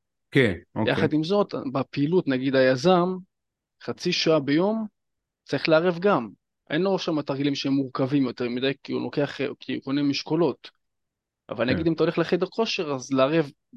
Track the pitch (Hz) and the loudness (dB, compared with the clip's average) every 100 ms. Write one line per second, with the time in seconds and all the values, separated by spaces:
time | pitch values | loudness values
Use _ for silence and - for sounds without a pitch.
0 | _ _ _ 143 120 90 - 104 110 139 | _ _ _ 2 2 0 -10 -2 0 2
1 | 147 151 160 202 196 165 139 135 131 - | 0 0 0 0 0 -4 -6 -6 -6 -4
2 | 147 180 147 131 135 131 131 131 156 180 | 0 0 0 -2 0 4 4 4 4 4
3 | 175 185 185 _ _ _ _ _ - 120 | 2 -4 -12 _ _ _ _ _ -12 -6
4 | 175 170 - 156 139 147 196 226 214 _ | -4 -2 2 2 2 0 0 -2 -6 _
5 | _ _ _ _ - 139 - 160 175 170 | _ _ _ _ -6 -4 4 4 4 0
6 | 196 175 110 - _ _ _ 151 190 185 | 2 0 -2 -14 _ _ _ -2 0 0
7 | - 156 143 139 143 139 143 139 135 - | 0 -4 -2 -2 -2 -2 0 0 -2 -2
8 | 131 143 131 110 123 123 131 139 - 127 | 0 2 0 -2 -4 -2 -4 -4 -6 -6
9 | 123 131 143 - 131 123 - 127 - 139 | -4 -2 -4 -2 -6 -6 -8 -8 -4 -2
10 | 143 139 - 160 165 - - _ _ _ | 0 -2 -2 0 0 0 -12 _ _ _
11 | _ _ _ _ - 107 120 175 165 160 | _ _ _ _ -12 -4 0 0 0 0
12 | 160 165 165 175 180 - 226 - 156 135 | 0 0 0 0 -2 -4 -4 -4 -4 -6
13 | 123 131 131 165 143 - _ | -2 2 4 4 0 -6 _